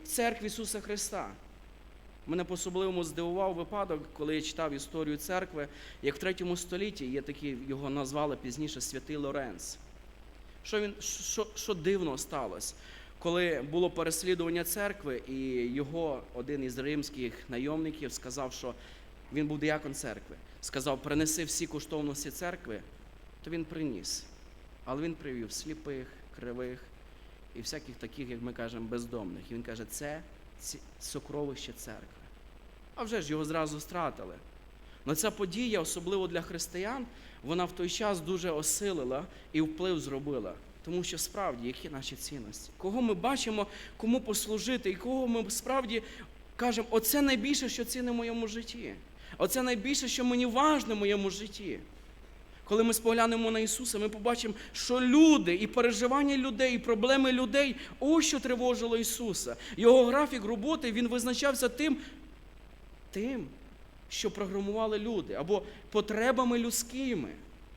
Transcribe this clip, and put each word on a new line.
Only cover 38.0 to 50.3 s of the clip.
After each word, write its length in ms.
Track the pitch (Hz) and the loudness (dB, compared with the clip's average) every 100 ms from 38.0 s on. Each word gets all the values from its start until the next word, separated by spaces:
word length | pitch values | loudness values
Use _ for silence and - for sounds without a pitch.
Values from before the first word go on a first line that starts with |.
| 214 185 | 0 0
дуже 300 | 156 185 175 | 0 -2 0
осилила 760 | 151 151 - 202 170 127 131 185 - - | 0 0 0 0 0 0 -2 -4 -14 -2
і 80 | 156 | 0
вплив 400 | 156 160 185 165 | 0 0 0 0
зробила. 540 | 135 135 143 131 95 87 - - | -2 -4 -2 -2 -4 -8 -16 -14
Тому 200 | - 180 | -4 -4
що 140 | 175 160 | -2 -4
справді, 480 | - 208 185 120 120 | -4 -2 -2 -2 -6
які 220 | 131 160 | -6 -8
наші 280 | 135 135 127 | -8 -8 -8
цінності? 540 | - 143 107 - - - | -10 -10 -10 -12 -14 -8
Кого 260 | 190 233 | -2 2
ми 120 | 240 | 2
бачимо, 520 | 185 233 269 226 214 202 - - - | 2 2 2 0 0 -2 -6 -16 -2
кому 240 | 220 254 | 2 2
послужити, 680 | 240 196 214 214 185 254 196 | 2 -2 0 -2 0 0 0
і 40 | |
кого 320 | 185 240 262 254 | -2 -2 0 2
ми 240 | 233 202 | 2 0
справді 520 | - - 269 233 226 214 - - - - - | -2 0 0 2 -2 -4 -12 -16 -16 -14 0
кажемо: 320 | 247 220 226 | 2 2 4
"Оце 320 | 220 226 285 | 4 6 6
найбільше, 460 | 277 254 262 285 254 | 6 6 4 2 2
що 160 | - | -2
цінне 260 | 233 254 247 | -2 -2 0
в 40 | |
моєму 340 | 240 233 233 226 | 0 0 -2 -2
житті. 460 | 226 226 240 156 98 - - - - | -4 -8 -8 -8 -10 -14 -18 -14 0
Оце 240 | - 254 | 2 4
найбільше, 460 | 254 240 233 277 254 | 2 2 2 0 0
що 160 | - | 2
мені 220 | 247 | 4